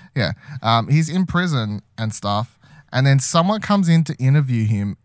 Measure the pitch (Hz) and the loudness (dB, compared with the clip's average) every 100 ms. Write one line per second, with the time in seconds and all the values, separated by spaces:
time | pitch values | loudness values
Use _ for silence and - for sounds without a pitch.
0 | - - 90 - - 143 113 117 110 147 | -10 -4 -4 -6 -12 -6 0 0 2 0
1 | 156 175 180 175 180 143 107 104 - - | 0 -2 -2 -2 0 -2 -4 -6 -12 -8
2 | 110 - 101 101 113 - _ - _ 127 | -6 -4 -2 -4 -4 -12 _ -20 _ 0
3 | 139 135 - 175 175 214 - 202 170 165 | 2 2 2 2 2 -2 0 2 4 2
4 | 156 - 131 147 135 120 110 107 101 - | 2 -2 2 2 2 0 0 0 -2 -6